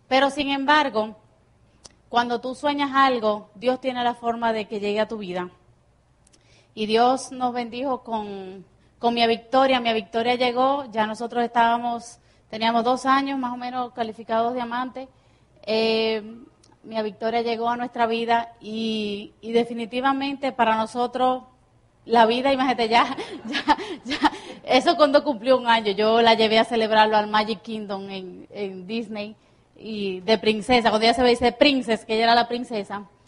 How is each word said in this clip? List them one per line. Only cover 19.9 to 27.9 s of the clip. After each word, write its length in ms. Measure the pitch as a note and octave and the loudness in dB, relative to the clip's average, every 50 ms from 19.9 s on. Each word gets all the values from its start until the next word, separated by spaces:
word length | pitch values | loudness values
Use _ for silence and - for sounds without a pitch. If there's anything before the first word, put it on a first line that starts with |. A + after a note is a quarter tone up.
| B3 B3 B3+ C4+ C#4 C4+ C#4 C#4 C#4 C4+ C#4+ C4+ - | -4 -2 0 0 0 -2 -2 -6 -6 -4 -4 -4 0
para 240 | - A#3 A3+ A3 A3 | 0 2 2 2 0
nosotros 680 | A3 A3 - B3 A#3+ A#3+ B3 B3 B3+ B3+ B3+ B3+ B3 - _ _ _ _ _ _ _ _ _ _ _ | -2 -4 -4 -4 -4 -2 -2 0 0 0 0 -2 -6 -14 _ _ _ _ _ _ _ _ _ _ _
la 200 | - A3+ A#3 A3+ | 2 4 6 6
vida, 280 | G#3+ A#3+ B3 B3+ C#4 C#4 | 6 4 2 0 0 0
imagínate, 340 | C4 C4 C4+ B3 - A#3 A3 | 2 0 0 0 0 0 2
ya, 300 | A3+ A#3 C#4+ B3 C4+ - A4+ - | 4 4 4 2 -2 -8 -10 -10
<laughs> 140 | G4 C#4 - | -12 -12 -10
ya, 320 | A3 C#4+ C#4 - - D4 - G4+ G#4+ F4 A3+ - | -8 -6 -2 0 0 0 0 -2 -6 -10 -12 -8
ya, 260 | A#3 D4 - B3+ - - - - - - - - | -8 -4 0 0 0 -2 -4 -12 -16 -18 -10 -2
eso 320 | - B3 C4 - E4+ F4 | 2 2 4 4 4 4
cuando 300 | - D4+ C#4+ C4+ C#4+ - | 4 4 4 4 4 2
cumplió 320 | D4 C4+ G3+ A3 C4 C4 B3 | 0 -4 -2 0 2 2 2
un 100 | A#3+ A#3 | 4 2
año, 240 | A#3 A3+ G#3+ G#3 | 2 2 2 0
yo 300 | G3 G3 G#3+ A3 A3+ A#3 | 0 2 2 2 4 4
la 140 | A#3 A3+ A3+ | 6 6 6
llevé 220 | G#3+ A3 G#3+ A3 A3 | 4 4 4 4 2
a 60 | A3 | 2
celebrarlo 540 | A3+ B3 A3+ A3 G#3+ A3 G#3+ G#3+ G#3+ A3 G#3+ | 2 0 0 0 2 4 4 4 6 4 2
al 100 | G#3 G#3 | 2 2
Magic 340 | G#3 G#3+ G#3+ A3 A3 F#3 - | 0 0 0 -2 -4 -8 -8
Kingdom 460 | A#3 A3 G#3+ G#3 G3 | -10 -10 -8 -8 -8